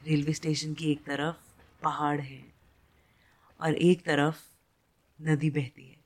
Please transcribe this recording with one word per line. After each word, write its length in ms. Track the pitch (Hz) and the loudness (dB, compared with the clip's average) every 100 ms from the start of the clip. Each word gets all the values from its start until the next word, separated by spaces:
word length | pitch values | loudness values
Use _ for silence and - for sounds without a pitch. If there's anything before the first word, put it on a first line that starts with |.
| 151 | 0
रेलवे 240 | 151 143 | 0 0
स्टेशन 400 | 156 165 151 156 | -2 -2 -2 -4
की 180 | 151 156 | -4 -2
एक 120 | 147 | -2
तरफ 400 | - 139 151 170 - - - _ | -4 -4 -4 -6 -16 -20 -20 _
पहाड़ 380 | 156 143 147 147 | -4 -2 -2 -2
है 320 | 139 135 - _ _ _ _ _ _ _ _ _ _ _ | -6 -16 -20 _ _ _ _ _ _ _ _ _ _ _
और 140 | 160 151 | -2 4
एक 300 | 175 180 170 | 4 4 2
तरफ 460 | 143 147 160 - _ _ _ _ _ _ _ | 2 2 -2 -16 _ _ _ _ _ _ _
नदी 280 | 156 151 156 | 0 2 2
बहती 400 | 147 127 - 143 | -2 -6 -10 -20
है। 80 | - | -20